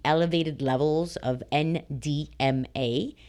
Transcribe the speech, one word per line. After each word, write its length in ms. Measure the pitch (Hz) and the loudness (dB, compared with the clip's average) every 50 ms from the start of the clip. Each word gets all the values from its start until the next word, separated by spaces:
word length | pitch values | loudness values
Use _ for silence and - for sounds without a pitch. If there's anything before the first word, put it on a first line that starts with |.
| - | 0
elevated 560 | 139 156 160 170 170 165 170 165 156 147 - | 2 4 4 4 4 2 2 0 0 -2 -2
levels 560 | 139 131 131 127 143 156 151 160 170 170 - | 0 0 2 2 2 2 2 2 0 -2 -6
of 260 | - - 127 127 131 139 - | -6 -4 -4 -4 -4 -4 -2
N 340 | - 147 151 160 165 160 - - 143 131 | 0 0 2 2 0 -2 -4 -6 -8 -6
D 320 | 110 147 147 147 151 - - - | -4 -2 -2 -2 -4 -6 -4 -2
M 280 | 135 135 131 131 127 - - | 0 0 2 0 -2 -4 -4
A. 400 | - 131 120 117 139 202 277 302 - - | -4 -2 0 0 -2 -2 -4 -8 -14 -20